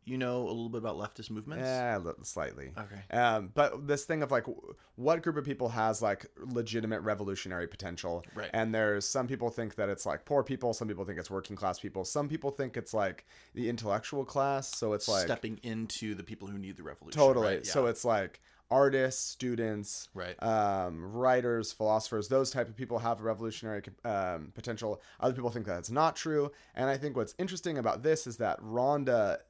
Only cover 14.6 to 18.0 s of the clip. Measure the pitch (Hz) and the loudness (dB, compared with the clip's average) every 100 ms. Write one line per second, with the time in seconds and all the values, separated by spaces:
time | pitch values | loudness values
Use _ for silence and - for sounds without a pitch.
14.6 | 131 - 113 104 - 101 90 113 110 110 | -2 -2 0 0 2 2 2 0 -4 -8
15.6 | 120 110 113 - 110 101 95 110 98 101 | -6 -4 -4 -6 -6 -6 -8 -12 -10 -8
16.6 | 95 90 76 71 78 151 139 127 107 98 | -8 -10 -12 -12 -8 8 8 8 4 2
17.6 | - 143 123 113 | 0 2 4 2